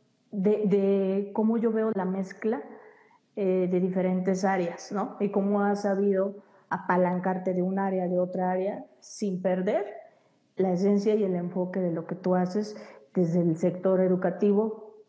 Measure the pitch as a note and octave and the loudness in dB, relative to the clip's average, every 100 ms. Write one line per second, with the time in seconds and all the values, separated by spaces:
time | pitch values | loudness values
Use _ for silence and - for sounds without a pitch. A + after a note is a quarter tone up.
0 | _ _ _ G#3 F#3+ G#3+ G#3 G3+ G3 G3 | _ _ _ -2 2 2 2 2 4 2
1 | F#3+ G3 G3+ - A3 A#3 A3+ A3 A3 G3+ | 2 0 -2 0 0 2 0 0 0 -2
2 | F#3 F#3+ F#3 - A3 C4 - - - - | -2 -2 -6 -6 -4 -4 -6 -16 -20 -20
3 | _ _ _ - F#3+ F#3 F3+ F3+ F#3 F#3 | _ _ _ -4 0 2 2 2 2 2
4 | F#3 F#3 F#3 F#3 F#3+ F#3+ E3+ - - G#3 | 0 0 0 0 0 0 -2 -6 -8 -6
5 | A#3 - G3 G3+ G3 G3+ G3+ G3+ G3+ G3 | -6 -4 -2 0 0 2 2 0 0 0
6 | G3+ F#3+ G3 G3 - _ _ F3+ - F3+ | 2 2 0 -4 -16 _ _ -6 0 2
7 | F3+ F3+ F#3 F#3 F#3 F3+ F3+ F#3+ G3 F#3 | 2 2 -2 -2 -2 0 0 0 -2 0
8 | F3+ F3+ F3+ F#3 F#3 F#3 F#3 - - _ | 0 0 0 -2 -2 0 -2 -6 -12 _
9 | - - G#3 F3+ F#3 F#3 F#3 D4+ G#4 - | -20 -6 -4 -2 0 0 0 0 -2 -10
10 | - _ _ _ _ - F#3 F3+ G3 G3+ | -18 _ _ _ _ -2 0 2 2 2
11 | G#3 G#3+ G3 F3+ F3 F#3 F3+ F#3+ F3+ D#3+ | 2 2 2 0 -2 -4 -4 -2 -2 -2
12 | E3 F3 F3+ F3+ F3+ G#3 G#3+ - - - | -6 -4 0 2 2 -2 -4 -8 -16 -20
13 | - F#3 E3+ F3 E3+ D#3+ F3+ F3+ F#3+ F#3 | -6 0 2 2 2 2 0 0 0 2
14 | F#3 F#3 F#3 F3 G#3 G3+ A3 - - - | 4 2 0 2 2 2 2 -4 -14 -20